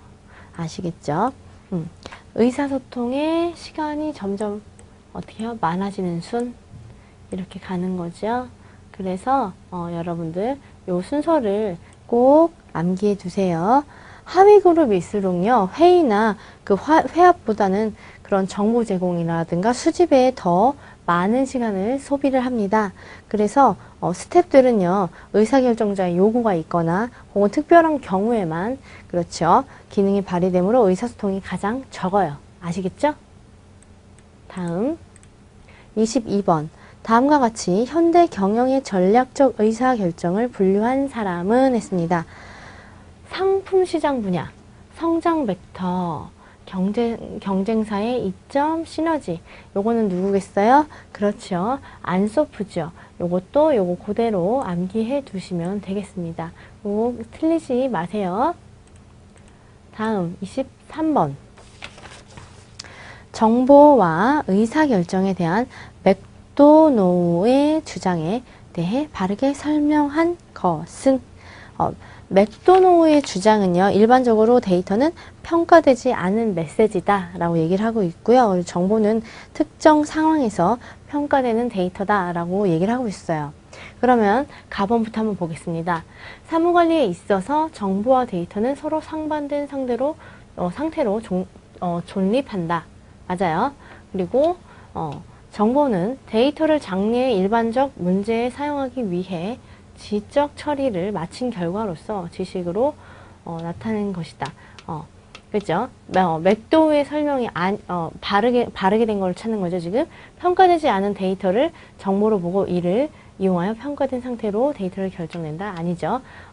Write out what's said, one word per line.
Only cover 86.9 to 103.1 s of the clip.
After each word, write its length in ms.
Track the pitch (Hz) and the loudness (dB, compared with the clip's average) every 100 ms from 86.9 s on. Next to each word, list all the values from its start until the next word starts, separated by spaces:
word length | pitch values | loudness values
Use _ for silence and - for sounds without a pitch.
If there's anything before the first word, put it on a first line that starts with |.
| 330 233 | 2 0
있어서 640 | 175 - 196 185 302 311 | -2 -2 -2 0 -2 -2
정보와 540 | - 202 190 220 262 247 | -6 -4 -2 2 2 0
데이터는 480 | 180 175 208 233 | -6 -6 -4 -4
서로 260 | 285 302 311 | -4 -4 -6
상반된 680 | 302 311 311 302 285 285 285 | -6 -8 -6 -6 -4 -6 -6
상대로, 500 | 277 254 233 269 320 - - - - | -6 -4 -2 -4 -6 -14 -20 -18 -8
어, 140 | 180 | -8
상태로 480 | 180 311 320 247 208 | -4 -6 -2 -2 -2
종-, 240 | 226 180 185 - - - | -4 -6 -6 -14 -20 -10
어, 220 | 180 170 | -6 -6
존립한다. 840 | 170 196 190 247 277 202 165 170 - - - - - | -6 -4 0 -2 -2 -6 -4 -4 -6 -20 -20 -16 -8
맞아요. 420 | 180 185 160 254 277 - - - | -2 0 0 -2 -6 -20 -20 -10
그리고, 460 | 190 180 240 311 349 - - - | -6 -2 0 0 -2 -10 -20 -14
어, 300 | - 160 147 - - - | -10 -8 -10 -16 -20 -12
정보는 640 | - 214 262 294 190 190 269 - | -2 0 2 2 0 -2 -6 -4
데이터를 540 | 220 269 294 311 302 | 0 0 0 0 0
장래의 560 | - 190 208 240 262 202 | -2 -4 -2 0 0 0
일반적 540 | 190 233 226 233 269 | 0 0 0 -2 -2
문제에 560 | - 175 190 202 226 247 | -2 -2 0 0 -2 -2
사용하기 640 | 247 294 285 269 254 214 | -4 -6 -4 -6 -6 -6
위해 460 | 175 185 175 185 254 - - - - | -6 -6 -8 -8 -10 -16 -20 -20 -18
지적 600 | - 208 - 277 285 - | -6 -6 -2 -2 -2 -4
처리를 560 | 302 285 269 185 190 | -6 -2 -2 -2 -6
마친 380 | 190 170 - 254 | -6 -8 -8 -8
결과로서 800 | 196 170 196 220 156 - 208 165 | -4 -6 -4 -6 -8 -8 -10 -8
지식으로, 600 | - 185 190 175 185 277 294 - | -10 -8 -6 -6 -2 -2 -4 -18